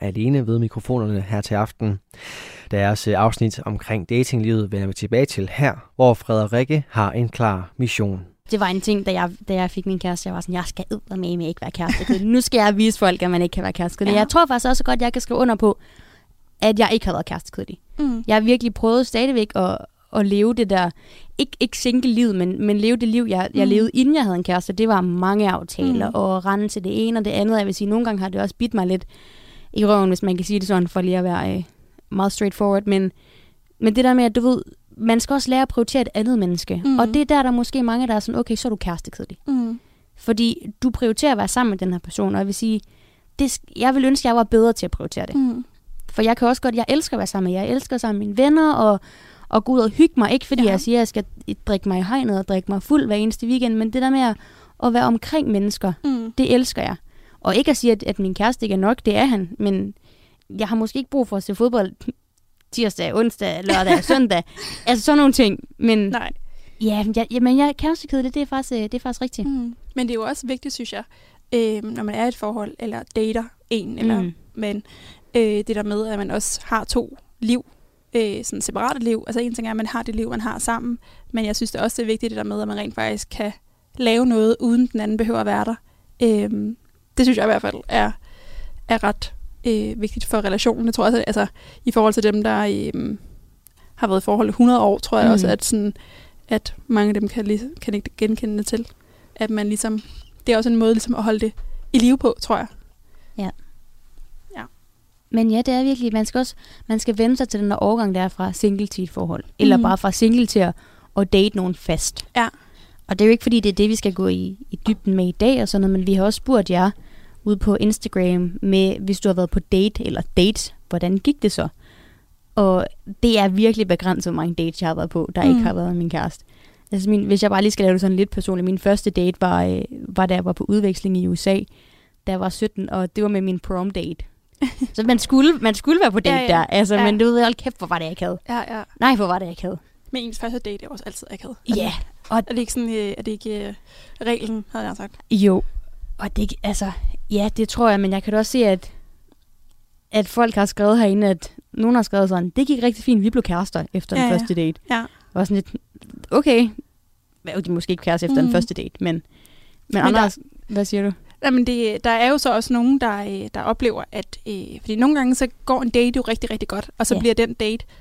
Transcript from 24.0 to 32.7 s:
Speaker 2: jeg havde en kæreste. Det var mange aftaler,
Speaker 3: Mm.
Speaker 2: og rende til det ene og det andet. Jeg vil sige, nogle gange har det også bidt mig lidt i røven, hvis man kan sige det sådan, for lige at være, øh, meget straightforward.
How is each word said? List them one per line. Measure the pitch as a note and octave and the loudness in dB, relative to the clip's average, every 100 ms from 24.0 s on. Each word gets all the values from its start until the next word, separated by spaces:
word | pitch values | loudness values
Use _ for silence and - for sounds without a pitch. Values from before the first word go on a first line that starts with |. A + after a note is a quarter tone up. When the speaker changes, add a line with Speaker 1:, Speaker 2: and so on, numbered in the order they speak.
| C4 D#4 | 4 4
Speaker 2:
jeg | |
havde | G#3+ F3+ | 2 0
en | |
kæreste. | F3+ F3+ - | 0 -2 -2
Det | F#3+ A3 | -2 2
var | G3 | 2
mange | F3+ F3 F#3 G#3 G3+ | 0 0 0 2 0
aftaler, | F#3 E3+ - C4+ A#3+ - | -2 -6 -4 -2 0 -2
Speaker 3:
Mm. | A3+ | -2
Speaker 2:
og | F#3+ F#3 F#3+ | -2 -2 -2
rende | G3 G#3 | -2 -2
til | G#3+ | -4
det | F#3 G#3+ A3+ | -4 -2 -2
ene | A#3 | -2
og | G#3 | -2
det | |
andet. | G3+ G3+ A3 | 0 2 2
Jeg | G3 | 0
vil | F3+ | -2
sige, | G3+ | -2
nogle | A3 A#3 | 0 0
gange | G3+ | -2
har | F#3 | -4
det | G3 | -2
også | G3 - | -4 -4
bidt | A#3 | -2
mig | G#3+ F3+ | 0 0
lidt | F#3 - - - - - - - | -2 -4 -18 -20 -20 -20 -20 -8
i | G#3 G#3 | 0 4
røven, | G#3 F#3+ | 4 4
hvis | F#3 | 2
man | G3 F3+ | 0 -2
kan | F3+ | -2
sige | G#3 | -2
det | F#3+ | 0
sådan, | F#3+ F3 | 0 0
for | F#3 | 0
lige | F3+ F#3 | 0 0
at | |
være, | F3+ F3 F#3 F#3+ | 0 -2 -2 -4
øh, | E3+ _ _ _ _ | -6 _ _ _ _
meget | G3 G3 | -2 -2
straightforward. | - G3+ - G3+ | 0 -4 0 0